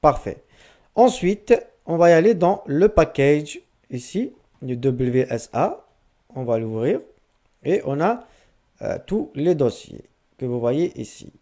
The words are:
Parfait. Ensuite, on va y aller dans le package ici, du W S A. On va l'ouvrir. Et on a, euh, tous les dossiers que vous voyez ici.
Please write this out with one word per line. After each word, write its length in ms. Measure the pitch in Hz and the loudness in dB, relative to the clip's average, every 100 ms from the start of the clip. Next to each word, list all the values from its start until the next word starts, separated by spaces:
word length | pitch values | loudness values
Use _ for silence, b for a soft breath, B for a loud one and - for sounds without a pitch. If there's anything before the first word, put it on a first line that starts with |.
Parfait. 420 | 156 127 - 82 _ b b b b | 2 0 -6 -12 _ b b b b
Ensuite, 600 | - 247 240 175 202 - 233 - _ - | 2 2 4 -2 -2 2 0 0 _ -6
on 100 | 165 | 4
va 140 | 170 | 6
y 20 | |
aller 220 | 170 185 | 8 6
dans 280 | 208 175 202 - | 4 2 0 -2
le 220 | 143 208 | 2 2
package 720 | 208 160 - 139 147 151 - _ _ _ | 4 0 2 2 2 -2 -14 _ _ _
ici, 440 | 127 - 190 247 _ _ _ | -12 -8 -6 -6 _ _ _
du 160 | 135 123 | -10 -2
W 500 | 131 123 127 127 127 | -2 0 0 0 0
S 180 | 117 - | -4 -6
A. 340 | 117 180 - _ _ _ _ _ | -2 -2 -2 _ _ _ _ _
On 100 | 135 | -10
va 140 | 123 113 | -4 -2
l'ouvrir. 420 | 113 110 123 254 - _ _ _ _ _ | -2 -4 -2 -4 -6 _ _ _ _ _
Et 180 | - 190 | -4 -4
on 160 | - 139 | -2 -2
a, 260 | 170 240 b b b b _ _ | -2 -2 b b b b _ _
euh, 160 | - - - | -10 -10 -6
tous 240 | 202 - | -6 -6
les 200 | - 156 | -4 -2
dossiers 500 | 170 127 - - - - _ _ _ | 0 0 -2 -16 -20 -20 _ _ _
que 80 | |
vous 140 | 131 120 | -8 -4
voyez 420 | 117 139 175 - | -2 -2 -4 -6
ici. 320 | 110 - - _ | -14 -14 -20 _